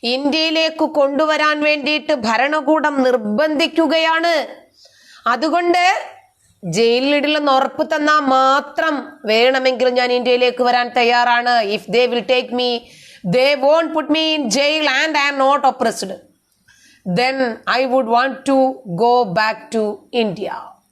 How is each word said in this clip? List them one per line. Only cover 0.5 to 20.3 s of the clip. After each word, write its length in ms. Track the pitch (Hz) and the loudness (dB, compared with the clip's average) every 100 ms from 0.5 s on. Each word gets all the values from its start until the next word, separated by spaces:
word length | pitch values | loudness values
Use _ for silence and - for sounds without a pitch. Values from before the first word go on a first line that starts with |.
| 320 320 320 311 302 | 0 -2 0 -2 2
കൊണ്ടുവരാൻ 600 | 277 277 311 302 302 302 294 | 0 2 0 2 0 0 0
വേണ്ടിയിട്ട് 460 | 302 277 302 302 294 220 | 0 0 -4 -2 -2 0
ഭരണകൂടം 720 | 226 269 311 277 311 302 285 254 | 0 0 0 0 0 0 0 0
നിർബന്ധിക്കുകയാണ്. 1300 | 247 214 208 311 302 330 320 330 320 320 320 339 320 240 - _ _ - _ - - - | 0 -2 -2 0 0 -2 0 0 2 0 0 0 -2 -4 -12 _ _ -20 _ -20 -8 -4
അതുകൊണ്ട് 500 | 233 302 349 349 349 359 427 - - _ _ _ _ 185 165 | -2 0 0 2 2 2 0 -4 -18 _ _ _ _ -6 0
ജയിലിലിടില്ലെന്ന് 760 | 233 240 269 294 285 302 294 262 | 2 2 2 0 0 0 2 2
ഉറപ്പ് 260 | 269 269 311 | 0 -4 -4
തന്നാ 240 | 311 294 302 277 262 | -2 2 2 2 2
മാത്രം 600 | 262 277 269 - 320 294 240 - - | 4 2 -2 -4 -4 -4 -8 -14 -2
വേണമെങ്കിൽ 580 | 220 247 262 262 254 254 247 | 2 2 2 0 0 0 2
ഞാൻ 100 | 247 247 | 0 0
ഇന്ത്യയിലേക്ക് 440 | 240 247 247 247 247 | 2 2 2 0 0
വരാൻ 180 | 247 240 247 | 0 0 0
തയ്യാറാണ്. 560 | 233 240 240 240 240 240 208 208 | 2 2 2 2 2 0 0 -4
If 60 | 214 220 | -2 0
they 100 | 247 | 2
will 120 | 240 202 | 0 0
take 200 | 254 254 240 | -2 0 -4
me, 80 | 247 233 233 - - - 180 240 | -2 -4 -10 -20 -20 -12 -2 0
they 140 | 262 285 269 | 2 2 2
won't 260 | 320 330 311 | 2 2 -4
put 100 | 311 311 | -2 0
me 60 | 320 311 | 0 -2
in 60 | 262 233 | -2 0
jail 280 | 285 311 302 262 | 0 0 0 0
and 200 | 311 302 | 0 0
I 40 | 285 | -2
am 40 | 277 269 | 0 2
not 160 | 277 277 | 2 2
oppressed, 420 | 262 233 214 190 - _ _ _ _ _ _ _ _ - 180 | 0 -4 -4 -10 -12 _ _ _ _ _ _ _ _ -4 -2
then 180 | 254 269 247 226 - 226 | 0 0 -4 -4 -4 -2
I 40 | 262 | 0
would 160 | 262 226 233 | 0 2 0
want 180 | 269 262 - | 0 -4 0
to 100 | 269 262 262 214 170 233 | 2 2 -2 -10 -2 2
go 80 | 247 226 180 | 2 2 0
back 180 | 220 220 - 226 | -2 -4 -6 -4
to 80 | 214 208 _ 247 | -4 -6 _ -4
India. 320 | 220 | -2